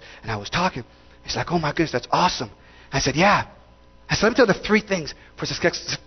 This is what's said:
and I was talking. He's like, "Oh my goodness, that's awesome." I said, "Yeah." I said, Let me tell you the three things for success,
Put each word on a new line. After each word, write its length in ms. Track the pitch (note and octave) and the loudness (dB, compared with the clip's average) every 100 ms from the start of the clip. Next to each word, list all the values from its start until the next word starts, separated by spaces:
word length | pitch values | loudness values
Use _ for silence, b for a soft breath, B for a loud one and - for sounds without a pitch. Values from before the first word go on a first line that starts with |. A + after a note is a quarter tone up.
| B B | B B
and 80 | A2 | -8
I 60 | G#2+ | -8
was 120 | G2+ | -4
talking. 340 | E3 F3+ C3+ - b b b | -2 -2 -2 -12 b b b
He's 120 | - G#2+ | -8 -6
like, 160 | - | -2
"Oh 80 | E3+ | -2
my 120 | D3+ | -2
goodness, 200 | D3 D#3+ | -2 -2
that's 160 | B2+ - | -2 0
awesome." 380 | D3 F3 - A2+ - b b b | 2 2 0 -8 -12 b b b
I 80 | C3+ | -2
said, 160 | C#3+ C3+ | 0 2
"Yeah." 320 | G3 E3+ - - - - - - - | 4 4 -2 -14 -20 -20 -20 -20 -4
I 60 | D#3 | 2
said, 80 | |
Let 60 | G#3+ | 2
me 40 | A#3+ | 4
tell 120 | A3+ | 4
you 60 | F3 | 4
the 60 | - | 2
three 140 | G#3+ | 0
things 320 | - F#3+ D3 - b - | 2 -4 -6 -14 b -10
for 80 | - | -8
success, 520 | C#3+ E3+ - - - | 0 0 -2 -8 -10